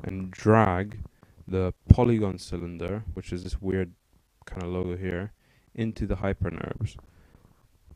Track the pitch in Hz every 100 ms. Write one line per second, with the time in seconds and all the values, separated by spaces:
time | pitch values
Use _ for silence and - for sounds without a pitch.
0 | - 95 92 - 107 110 101 90 104 110
1 | - - - - - 92 92 - - -
2 | 120 113 98 90 - 87 87 85 87 104
3 | 110 95 - 90 90 - 95 95 90 -
4 | _ _ _ _ - 95 87 90 92 90
5 | 95 87 104 - _ _ _ - 113 107
6 | 101 95 98 95 - 82 - - 110 -
7 | - - - - - - _ _ -